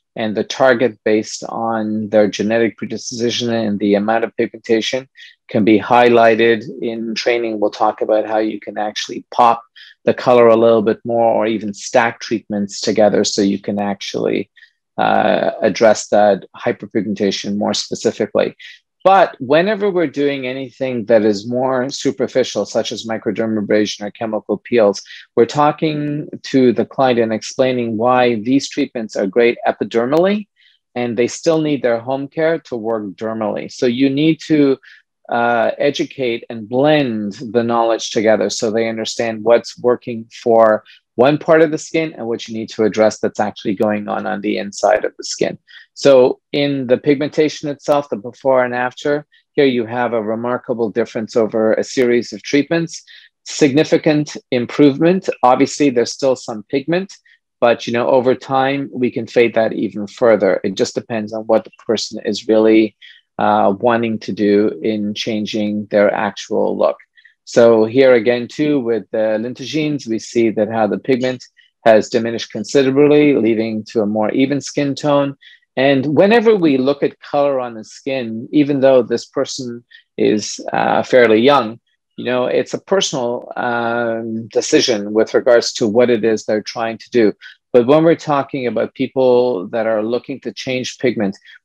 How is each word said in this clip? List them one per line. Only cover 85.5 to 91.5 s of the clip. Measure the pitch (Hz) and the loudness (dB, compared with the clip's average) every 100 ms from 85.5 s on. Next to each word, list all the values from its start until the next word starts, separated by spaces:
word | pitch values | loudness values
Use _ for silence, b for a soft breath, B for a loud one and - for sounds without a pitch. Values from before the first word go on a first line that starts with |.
| 117 - | 4 2
to | - 117 | -2 0
what | 107 120 | 2 2
it | 120 | 2
is | 113 107 - | 0 -2 -2
they're | 107 | -4
trying | - 123 113 110 | -6 -8 -8 -8
to | - | -2
do. | 123 107 - B B _ | 2 2 0 B B _
But | 123 120 | 2 4
when | 156 165 | 4 4
we're | 156 | 2
talking | - 143 135 139 123 | 0 -4 -4 -6 -6
about | 107 113 | -4 -4
people | - 131 131 127 123 123 117 101 | -4 -4 0 2 4 2 -2 -4
that | 117 110 | -4 -2
are | 110 | -2
looking | 107 120 - 131 | -2 -4 -6 -10
to | 120 | -10
change | - - 127 120 - | -10 -6 -6 -6 -4
pigment, | 131 107 101 - B | -2 0 -2 -4 B